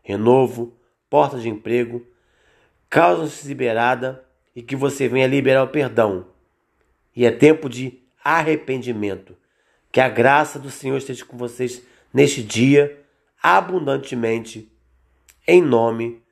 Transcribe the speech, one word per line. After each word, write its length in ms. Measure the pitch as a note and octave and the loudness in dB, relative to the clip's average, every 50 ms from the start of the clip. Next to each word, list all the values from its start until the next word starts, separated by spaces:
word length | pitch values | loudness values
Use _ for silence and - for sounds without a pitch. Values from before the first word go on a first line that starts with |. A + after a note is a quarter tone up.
renovo, 720 | _ - G2 G2+ G#2+ A#2 B2+ C3 B2+ A#2 A2 A2+ A#2+ A#2 _ _ _ _ _ _ _ _ | _ -6 -6 0 4 4 4 4 4 0 -2 -8 -10 -12 _ _ _ _ _ _ _ _
porta 280 | - D3 D3 C3 - | 0 0 0 0 -4
de 120 | B2+ A2+ A#2 | -8 -8 -8
emprego, 580 | G#2+ G#2+ _ G#2+ A#2 B2 A#2+ A#2 A#2 A#2+ - _ _ _ _ _ _ _ _ _ _ _ _ _ _ _ _ _ | -8 -8 _ -4 -2 -2 -2 -4 -8 -14 -14 _ _ _ _ _ _ _ _ _ _ _ _ _ _ _ _ _
causa 580 | - D#3 E3+ F3 F3 E3 D#3+ D3 - - - | 2 2 4 4 2 0 -4 -8 -10 -14 -14
liberada 760 | C#3 C#3 C3 B2+ A#2+ A2 A2+ A#2+ B2 B2+ A#2+ B2 C3 C3 - _ _ _ _ _ _ _ | -14 -8 -4 -4 -2 0 0 0 0 0 -2 -4 -8 -10 -12 _ _ _ _ _ _ _
e 80 | B2 A#2+ | -20 -12
que 120 | - C3+ | -10 -6
você 320 | B2+ C3+ C#3 C3+ - C3+ | -4 -4 -4 -2 -2 -2
venha 200 | A#2 B2 C3 C3 | 0 2 2 2
liberar 360 | C3 C#3 C#3 C3 C3 C3 C3+ C3 | 2 2 0 2 4 2 2 2
o 40 | |
perdão. 600 | B2+ - D3+ C#3 B2 A2 A2+ A2+ G#2 F#2+ F2+ F2 _ _ _ _ _ _ _ _ _ _ _ _ _ _ _ _ _ _ | 0 -2 -4 -4 -2 0 0 0 0 0 -6 -10 _ _ _ _ _ _ _ _ _ _ _ _ _ _ _ _ _ _
E 100 | A#2 A#2+ | 0 0
é 60 | A#2 | 0
tempo 380 | A2+ - C#3+ D3+ D#3 D#3+ D3 C3+ | 2 4 4 4 4 2 -2 -10
de 320 | A#2 B2 C3 B2+ B2 _ _ _ _ _ _ | -10 -10 -12 -12 -12 _ _ _ _ _ _
arrependimento. 1120 | C#3+ D#3+ E3 D3+ D#3+ D#3 D3+ - - C3+ B2+ B2 B2 A#2 G#2 G#2 G2+ F#2+ F#2 _ _ F#2 _ _ _ _ _ _ _ _ _ _ _ | -2 0 0 0 -2 -4 -4 -4 -8 -8 -6 -6 -8 -6 -6 -6 -6 -6 -10 _ _ -20 _ _ _ _ _ _ _ _ _ _ _
Que 80 | - B2+ | 2 2
a 100 | C3 B2+ | 2 2
graça 480 | A2+ A2 A#2 C3 C#3 D3+ D3+ D3 - | 2 2 4 4 4 4 2 -2 -6
do 140 | C#3 C3 C#3 | -14 -14 -14
Senhor 260 | B2+ - - C3 C3+ | -18 -12 -8 -6 -6
esteja 280 | C3+ - - B2+ B2 - | -6 -6 -10 -14 -14 -16
com 120 | _ - | _ -14
vocês 480 | A#2+ B2 A#2+ - - B2+ B2 B2 - _ _ _ _ _ _ - | -12 -12 -12 -8 -8 -8 -8 -8 -12 _ _ _ _ _ _ 2
neste 280 | B2+ C#3+ C#3 - C3+ | 2 2 2 2 -6
dia, 600 | A2 G#2 - A2 A#2+ C3+ C#3+ C#3+ C#3+ C#3+ - - _ _ _ _ _ _ _ _ - | -8 -6 0 2 4 6 6 4 4 2 -4 -16 _ _ _ _ _ _ _ _ 2
abundantemente, 1300 | D#3+ F3+ G3 F#3 F#3 F#3 F3+ D3+ C3+ C3+ C3+ - - C3 A#2+ A2+ A2+ A2+ A#2 A2 - - A2 A2 _ _ _ _ _ _ _ _ _ _ _ _ _ _ _ _ | 4 4 4 2 0 -6 -4 -2 -2 -4 -4 -6 -8 -6 -4 -2 -2 -2 -4 -6 -12 -18 -18 -20 _ _ _ _ _ _ _ _ _ _ _ _ _ _ _ _
em 160 | - F3 F#3 | 6 6 6
nome 640 | E3+ C#3+ A#2+ A2+ A2+ A#2 A2+ A2+ A#2 A#2 A#2 - _ _ | 6 6 2 2 2 2 -2 -2 -6 -8 -10 -14 _ _